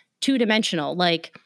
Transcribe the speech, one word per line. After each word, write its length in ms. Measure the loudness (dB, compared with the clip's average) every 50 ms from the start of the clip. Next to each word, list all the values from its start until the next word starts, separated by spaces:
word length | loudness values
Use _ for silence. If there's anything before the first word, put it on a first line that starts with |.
| _ _ _ -6
two-dimensional, 760 | -2 0 0 2 2 2 2 2 0 0 -2 -2 -2 -2 -2
like, 420 | 0 2 2 0 0 -4 -8 -20 -20 _